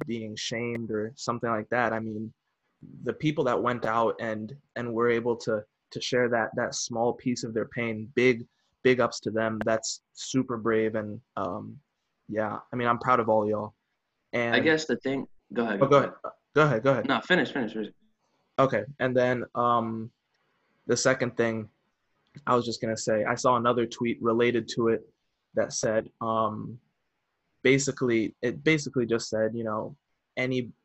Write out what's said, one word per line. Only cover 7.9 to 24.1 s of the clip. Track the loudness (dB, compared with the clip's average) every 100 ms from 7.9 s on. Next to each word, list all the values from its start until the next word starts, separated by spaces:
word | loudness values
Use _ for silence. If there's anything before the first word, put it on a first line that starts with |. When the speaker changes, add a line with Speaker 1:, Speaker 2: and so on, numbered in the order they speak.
| -6 -4
Speaker 1:
big, | 2 4 2 -4 _ _ _
big | 2 4
ups | 2 0
to | -4
them. | -2 -2 0
That's | 0 0 -2 -10 _
super | -16 -4 -2 -2 -2
brave. | 2 2 2 -2
And, | -6 -10 _ -6
um, | -6 -6 -10 -16 _ _ _ _ -8
yeah, | -4 -4 -6 -8
I | -2
mean, | 0
I'm | 2
proud | 4 2
of | 4
all | 2 2
y'all. | -2 -4 _ _ _ _ _ _
And | -4 0
Speaker 2:
I | 2
guess | 4 2 0
the | -4
thing, | -2 -4 -6 -16 _
go | -4
ahead, | -2 2
Speaker 1:
Oh, | 6
Speaker 2:
go |
Speaker 1:
go | 6
ahead. | 4
Speaker 2:
ahead. | -6 -14 -14 _
Speaker 1:
Go | 2
ahead, | 4 4
go | 2
ahead. | 2 2
Speaker 2:
No, | -2
finish, | 2 2 2
finish, | -2 -4
finish. | -4 -8 -10 _ _ _ _ _ 0
Speaker 1:
Okay. | 2 2 -4 -4
And | 0 2
then, | 2 0 -4
um, | 0 2 4 2 -4 -10 _ _ _ _ _ _ _ -2
the | 2
second | 2 2 -2 0
thing | 0 0 -8 _ _ _ _ _ _ -12 0
I | 0
was | 0
just | -4
gonna | -4 -2
say, | 0 0
I | 0 2
saw | 2 4
another | 2 2 0
tweet | -2 -2